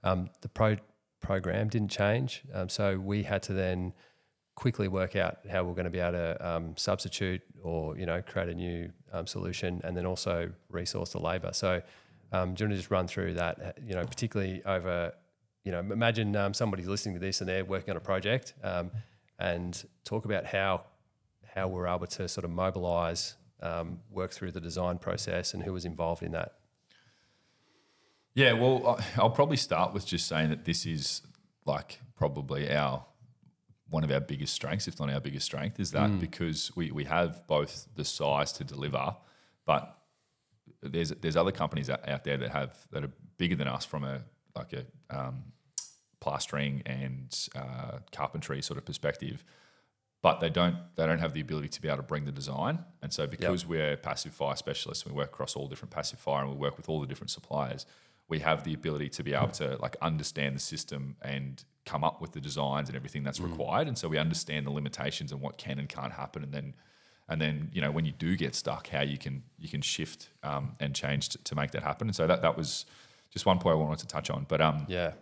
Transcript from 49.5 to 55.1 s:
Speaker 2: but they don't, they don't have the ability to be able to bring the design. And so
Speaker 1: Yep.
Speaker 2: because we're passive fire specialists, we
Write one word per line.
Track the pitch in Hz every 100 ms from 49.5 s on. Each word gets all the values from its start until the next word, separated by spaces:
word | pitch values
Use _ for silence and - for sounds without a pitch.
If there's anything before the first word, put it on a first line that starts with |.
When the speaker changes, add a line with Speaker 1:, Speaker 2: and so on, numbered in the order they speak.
| - - _ _ _ _ _
Speaker 2:
but | 87 78
they | 82
don't, | 80 87 87 - -
they |
don't | 80 82
have | 82
the | 73
ability | 73 78 73
to | -
be | 78
able | 69
to |
bring | 67 76
the | 71
design. | 69 69 67 92 170 - -
And | -
so | -
Speaker 1:
Yep. | 73
Speaker 2:
because | - 87 90 87
we're | 82 76 73
passive | - 71 76
fire | - 69 69
specialists, | - - - -
we | -